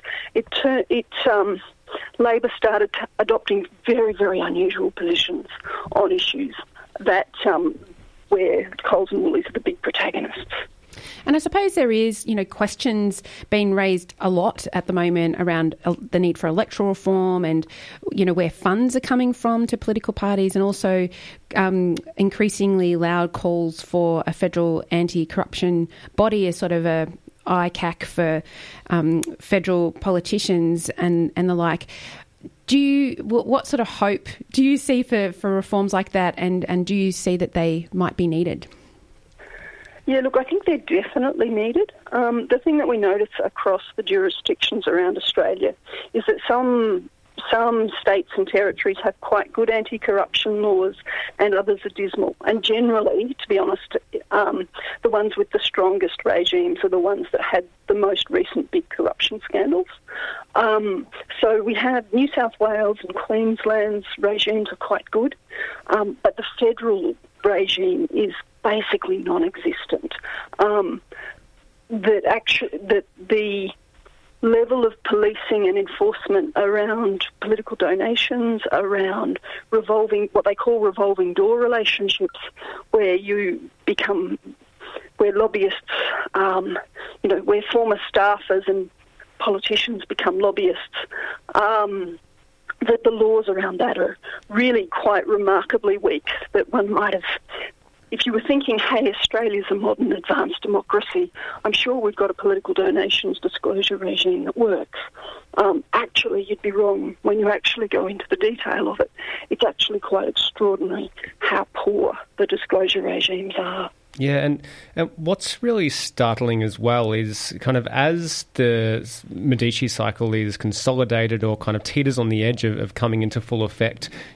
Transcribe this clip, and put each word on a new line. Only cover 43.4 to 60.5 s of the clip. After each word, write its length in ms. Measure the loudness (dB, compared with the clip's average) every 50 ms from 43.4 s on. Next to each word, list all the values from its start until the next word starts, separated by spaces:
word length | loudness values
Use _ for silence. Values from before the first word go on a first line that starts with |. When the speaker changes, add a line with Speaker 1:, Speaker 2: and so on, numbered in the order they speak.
| -4
Speaker 1:
across 380 | -4 -4 -2 0 0 0 0 -2 -8 -8
the 80 | -6
jurisdictions 840 | -2 0 2 2 2 0 -2 -4 -4 -4 -2 -2 -2 -2 -2 -2 -2 0
around 280 | 2 2 2 0 0
Australia 560 | -2 -4 -2 0 2 2 2 0 0 -2 -2 -2 _ _ -16 -14 -14 -12 -4 -4
is 100 | -2 0
that 120 | 0 0 0 0 0
some, 600 | 0 2 4 2 4 4 2 2 0 -2 -4 -8 _ _ _ _ -18 -12 -2 0
some 420 | 0 2 2 2 2 2 0 -2 -4 0
states 300 | 2 2 2 2 0 -2 -2
and 120 | -2 -2 2
territories 480 | 2 2 2 2 0 0 -2 -2 -2 0 -4
have 160 | -4 -4 -4
quite 320 | -2 0 0 0 0 -2
good 180 | -2 0 0 2
anti-corruption 920 | 2 0 -2 -4 -8 -4 -2 0 2 2 0 0 -2 -2 0 0 0 0
laws 340 | 2 4 4 4 2 0 -2 -6 -10 -10 -8 -8 -8 -8 -2 0
and 160 | 2 2 2
others 260 | 2 2 2 0 0 -2
are 60 | -10
dismal. 440 | -6 -4 -4 -4 0 -2 -2 -2 -2 -4 -2
And 200 | 0 0 0 2
generally, 720 | 2 2 4 4 4 4 4 2 2 2 0 -2 -2 -6 -10
to 80 | -2 0
be 80 | 0
honest, 420 | 2 2 0 -2 -4 -6 -6 -6 -6 _ -4 -10 -10 -6 0
um, 360 | 0 2 2 2 -2 -4 -6 -8 -10 -12 -12 -12 -10 0
the 80 | 0 2
ones 260 | 2 2 0 0 0
with 140 | 0 -2 0
the 100 | 0 -2
strongest 640 | -2 0 0 2 2 2 2 2 0 -2 -4 -2 -2
regimes 540 | 2 2 2 2 2 2 2 2 2 0 0
are 60 | 0 2
the 100 | 2 2
ones 300 | 2 2 0 -2 -2 -2
that 120 | -2 -2
had 220 | 0 2 0 0 0 -2 _ _ _
the 80 | 0 2
most 340 | 2 4 2 2 0 -2 0
recent 420 | 0 0 0 0 -2 -4 -4 0
big 160 | -2 -2 -2 -2
corruption 520 | -4 -2 -2 -2 -2 -2 -4 -4 -4 -6 -8
scandals. 420 | -4 -2 0 0 2 0 0 -2 -4 -8 -20 _ -16 -12 -10 -10 -10 -10 -12 -12 _